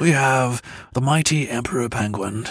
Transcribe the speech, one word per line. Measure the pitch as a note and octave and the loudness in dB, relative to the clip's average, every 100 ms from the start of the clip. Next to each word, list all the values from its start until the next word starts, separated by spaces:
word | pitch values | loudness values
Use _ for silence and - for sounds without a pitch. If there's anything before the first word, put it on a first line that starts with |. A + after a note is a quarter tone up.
we | E3 | 2
have | C#3+ C3+ C3 B2+ B2 - - - | 4 4 2 2 -2 -8 -18 -8
the | B2 | -2
mighty | C3+ D#3 D3+ D#3 C#3+ | 2 2 2 0 0
emperor | A#2 A#2+ B2+ A#2+ | -4 -4 -2 -2
penguin. | A#2 G#2 G#2 G2 G#2 - | -2 -2 -2 -4 -6 -8